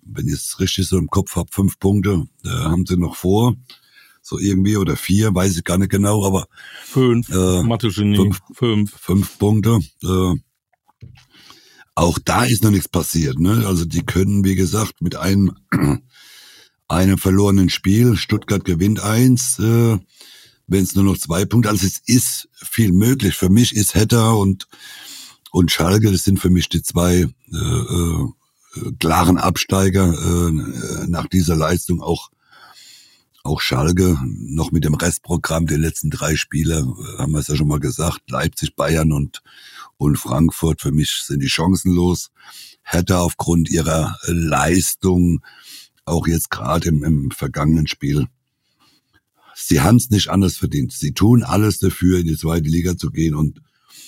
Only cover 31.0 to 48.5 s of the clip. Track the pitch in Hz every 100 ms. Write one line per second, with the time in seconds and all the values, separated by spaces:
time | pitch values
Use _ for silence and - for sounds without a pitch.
31 | 82 85 - 92 85 80 78 87 - 85
32 | 76 85 - _ _ - - - - -
33 | _ _ _ _ - - - 65 76 90
34 | 92 76 64 50 57 78 - 165 76 73
35 | 85 - - 85 - 80 78 76 80 -
36 | 78 - 76 78 - 78 80 80 64 -
37 | - - 71 76 - 107 73 73 67 -
38 | 85 - - 65 - - 73 - 73 80
39 | 78 73 69 - _ - - - - -
40 | 73 67 - 67 82 - 82 78 73 73
41 | 73 - - 71 69 - 85 92 92 87
42 | 90 85 - _ - - - _ - 87
43 | 95 90 87 - - 85 80 82 78 80
44 | 78 - - 85 78 71 76 92 - -
45 | 95 90 87 78 - - - - - _
46 | - 82 80 82 - - 62 82 87 76
47 | 76 76 67 - 71 76 76 80 76 -
48 | 69 71 127 _ _